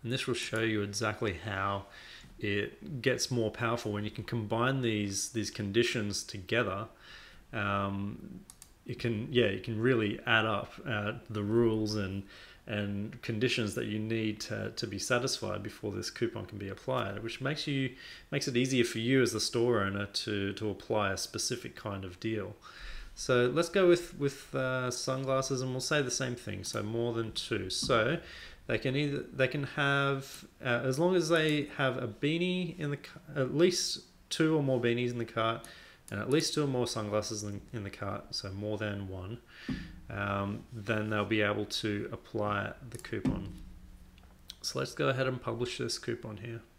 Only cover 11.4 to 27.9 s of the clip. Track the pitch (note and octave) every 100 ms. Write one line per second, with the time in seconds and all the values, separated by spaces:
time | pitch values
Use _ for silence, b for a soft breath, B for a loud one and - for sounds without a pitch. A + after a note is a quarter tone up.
11.4 | G2+ A2+ A#2 A2 G#2+ G#2+ F#2+ G2 G2 B
12.4 | B B - G#2 G2+ G2+ G#2+ B2+ - A2
13.4 | B2+ - G#2+ G2+ A2+ G#2+ A2 A2+ A2 G#2+
14.4 | - G#2+ G#2 - G#2+ G2+ - B2 B2+ -
15.4 | G2+ G2 G2+ - G#2+ G2+ G2 - A#2 A2
16.4 | G2 G2+ G2 G2 - C3 G#2 G2+ A2+ -
17.4 | C3+ D3+ - C#3 C3 B B B B C#3+
18.4 | C#3+ A#2+ C3 C3 A#2+ A2+ A#2 C3+ A2+ G#2+
19.4 | - A#2+ A#2+ A2+ G2 G2 G2+ - - G#2
20.4 | G2 G2+ G#2+ G2 - G#2+ G2+ F#2+ - A2
21.4 | - A#2+ - - A2 G2 F#2+ F2+ A2+ A2
22.4 | F#2+ G#2 B B B B B - - B2
23.4 | B2 D3 E3+ G3 F3+ F3 F3 - C#3 -
24.4 | - C3+ C3 B2+ B2+ A#2+ - C3 C3+ C3+
25.4 | C3 C3+ C3 B2+ - D3+ B2+ - B2+ A#2+
26.4 | - G2 F#2+ A2 G#2 A#2 A#2+ A2+ A2+ -
27.4 | - G#2+ F#2+ - -